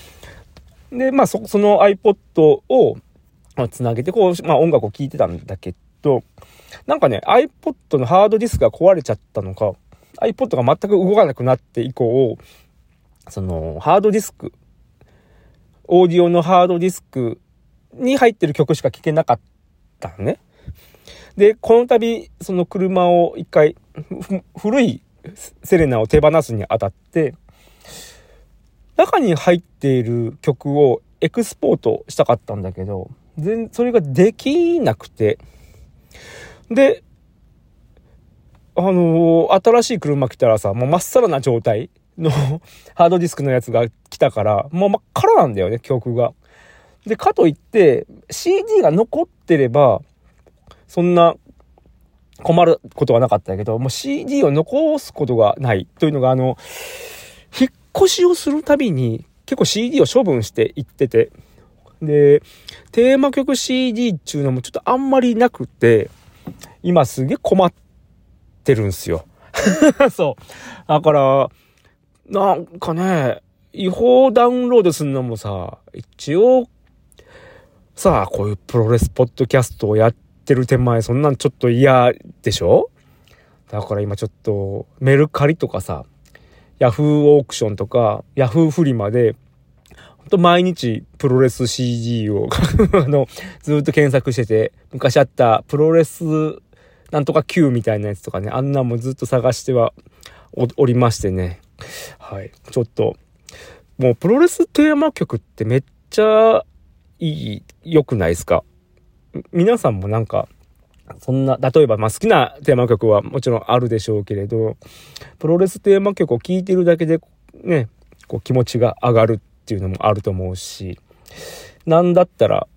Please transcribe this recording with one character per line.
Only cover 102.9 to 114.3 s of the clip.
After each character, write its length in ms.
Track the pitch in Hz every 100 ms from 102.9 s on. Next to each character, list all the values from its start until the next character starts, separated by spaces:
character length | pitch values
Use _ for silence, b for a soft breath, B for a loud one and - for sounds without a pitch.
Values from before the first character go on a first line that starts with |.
| - 110 - _ _ - B B B B -
も 120 | 127
う 40 | 117
プ 120 | 170
ロ 100 | 254
レ 100 | 349
ス 180 | - 339
テ 160 | -
ー 140 | 302 294
マ 160 | 311
曲 240 | - 180 113
っ 20 |
て 260 | - _
め 140 | 107 131
っ 60 | - _ _
ち 100 | -
ゃ 440 | 214 214 220 220 - _ _ _ _ _
い 100 | 165
い、 340 | 151 117 101 - _
良 200 | - 160
く 120 | 139 113
な 120 | 82
い 40 |
っ 20 |
す 100 | 85
か？ 200 | - 85 - _ _ _ _ _ _ - -
皆 260 | 175 190 240
さ 120 | 147
ん 100 | 101
も 80 | 98
な 100 | 110
ん 80 | 110
か、 220 | - - _ _ _ _ _ _ -
そ 100 | -
ん 160 | 131 135
な、 100 | 131
例 260 | 131 160
え 40 | 139
ば、 120 | 107
ま 100 | 110
あ、 20 |
好 80 | -
き 80 | 214
な 300 | 180 123 -
テ 80 | -
ー 40 | 123
マ 120 | 123
曲 180 | 110 113
は 160 | 104
も 180 | - 135
ち 80 | 127
ろ 100 | 117
ん 40 | -
あ 120 | 123
る 100 | 123
で 120 | 110
し 100 | -
ょ 80 | 107
う 60 |
け 100 | 101